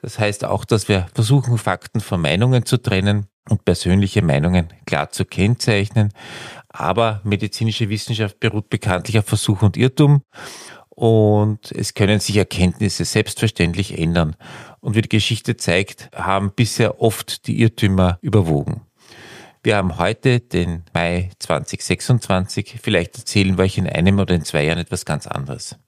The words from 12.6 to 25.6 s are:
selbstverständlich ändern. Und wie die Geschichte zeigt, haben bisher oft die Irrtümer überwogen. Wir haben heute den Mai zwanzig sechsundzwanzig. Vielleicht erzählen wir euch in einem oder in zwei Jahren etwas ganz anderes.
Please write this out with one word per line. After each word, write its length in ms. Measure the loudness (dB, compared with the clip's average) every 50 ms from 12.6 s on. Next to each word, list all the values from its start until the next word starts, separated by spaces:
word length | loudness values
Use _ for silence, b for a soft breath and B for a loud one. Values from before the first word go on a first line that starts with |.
| 0 0 2 0 -2 -2 -2 -4 -6
selbstverständlich 920 | -2 0 0 -2 -2 -2 -2 -2 -2 0 0 -2 0 0 -2 -4 -6 -4 -2
ändern. 380 | -2 0 2 2 0 0 -2 B B B B B B B B B
Und 160 | -8 -2 -2
wie 60 | 0
die 60 | 0 2
Geschichte 480 | 0 0 0 0 -4 -4 -4 -6 -6
zeigt, 540 | -4 -2 0 0 0 0 -2 -8 -20 -20 -18 -14
haben 380 | -8 -4 -2 0 0 0 -2 0
bisher 460 | 0 0 0 2 0 0 0 0 0
oft 460 | 0 0 0 -2 -10 -12 -12 -10 _
die 140 | -6 0 2
Irrtümer 580 | 2 2 2 0 0 2 4 4 2 2 2 -2
überwogen. 600 | -4 2 2 2 2 4 0 0 0 -4 -8 -8 -10 _ _ B B B B B B B B B B B B B
Wir 140 | 0 0 2
haben 220 | 2 0 -2 -2 0
heute 420 | -2 -2 -2 _ 2 2 2 2
den 440 | 0 _ -2 -2 0 0 -4 -6 -10 _
Mai 380 | _ -2 -2 0 0 -2 -4 -4 -8 _
zwanzig 440 | -4 -2 -2 -2 -2 -6 -12 -12
sechsundzwanzig. 960 | -4 -4 -4 -4 0 0 0 0 2 0 0 0 0 -4 -6 -8 -8 -8 -14 -10
Vielleicht 340 | -4 0 0 0 0 -2 -10
erzählen 400 | -14 -12 -2 0 2 2 2 2
wir 80 | 2 0
euch 140 | 0 0 -2
in 80 | -4
einem 320 | -2 -2 2 2 4 4 2
oder 160 | 2 2 0
in 100 | -2 -2
zwei 200 | -2 -2 0 0
Jahren 140 | 0 -2 -2
etwas 260 | -4 _ -8 -8 -6
ganz 220 | -6 -8 -8 -6
anderes. 500 | -10 -10 -10 -8 -8 -10 -12